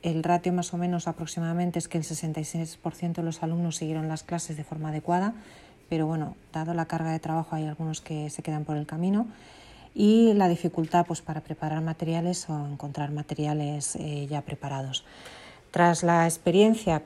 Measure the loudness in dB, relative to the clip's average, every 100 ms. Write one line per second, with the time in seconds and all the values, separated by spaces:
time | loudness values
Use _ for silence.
0 | -2 -2 2 2 2 0 -2 -2 -2 -2
1 | -4 -6 -8 -4 -2 0 0 -2 -2 -4
2 | -4 -6 -4 -4 -6 -6 -6 -6 -8 -6
3 | -6 -2 -4 -4 -4 -2 -2 -4 -4 -4
4 | -4 -6 -6 -8 -6 -10 -10 -8 -6 -6
5 | 0 0 0 -4 -14 -20 -20 -20 -4 -2
6 | 0 -2 -4 -10 -10 -6 -4 -2 -2 -2
7 | -2 -2 -2 -2 -2 -4 -4 -4 -4 -6
8 | -6 -6 -6 -8 -6 -4 -2 -4 -4 -2
9 | 2 2 0 -8 -20 -20 -20 -20 -14 4
10 | 6 10 8 8 6 4 0 0 2 2
11 | 2 -2 -6 -8 -8 -8 -4 -2 -2 -2
12 | -2 0 0 -4 -4 -6 -6 -8 -8 -6
13 | -4 -4 -6 -4 -2 0 -2 -4 -6 -6
14 | -6 -6 -4 -6 -6 -10 -6 -6 -6 -8
15 | -10 -20 -20 -18 -20 -20 -6 4 6 6
16 | 4 4 4 2 2 6 6 6 2 0